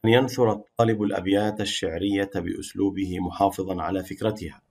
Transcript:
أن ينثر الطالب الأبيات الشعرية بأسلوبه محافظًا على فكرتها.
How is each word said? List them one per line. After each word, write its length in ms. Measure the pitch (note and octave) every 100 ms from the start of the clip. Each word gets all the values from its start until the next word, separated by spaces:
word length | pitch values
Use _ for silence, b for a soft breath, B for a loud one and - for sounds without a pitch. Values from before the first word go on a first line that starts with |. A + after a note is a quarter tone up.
أن 60 | A2+
ينثر 420 | A#2+ C3+ - A#2
الطالب 500 | G#2 - - A2+ G#2+
الأبيات 580 | G2+ G2 F#2 G2 G#2+ G#2
الشعرية 720 | G2+ - F2+ E2 G2 G2 G2
بأسلوبه 840 | G2 E2+ - - - G2 F#2 F#2+ F#2
محافظًا 640 | F#2 - G2 - F#2 F2+
على 220 | E2 F#2
فكرتها. 580 | F#2 F#2+ A2 G#2 E2+ - _